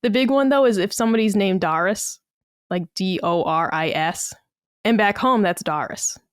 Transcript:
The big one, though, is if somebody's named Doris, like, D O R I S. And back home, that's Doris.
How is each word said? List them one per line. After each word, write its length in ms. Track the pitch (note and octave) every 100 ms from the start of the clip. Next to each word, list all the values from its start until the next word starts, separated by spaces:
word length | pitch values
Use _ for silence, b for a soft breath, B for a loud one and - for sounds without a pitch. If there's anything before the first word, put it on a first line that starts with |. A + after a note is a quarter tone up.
The 80 | A#3+
big 200 | A3+ B3+
one, 180 | C4+ C#4
though, 160 | C#4
is 140 | C4 G3+
if 140 | F#3
somebody's 440 | - A3+ A3+ A3 G3+
named 240 | G3 F#3
Doris, 580 | E3+ D#3+ F3+ G#3 - - _ _ _ _ _
like, 220 | F3+ E3+
D 260 | - F#3+ F3+
O 200 | F3 E3+
R 260 | - D#3+ E3
I 180 | D#3 D#3+
S. 420 | - D#3+ F3 - - _ _ _ _
And 140 | G#3+ A3+
back 180 | G#3 G3+
home, 240 | C4 A#3+
that's 200 | F#3+ F3
Doris. 560 | - D3+ C3 - - - _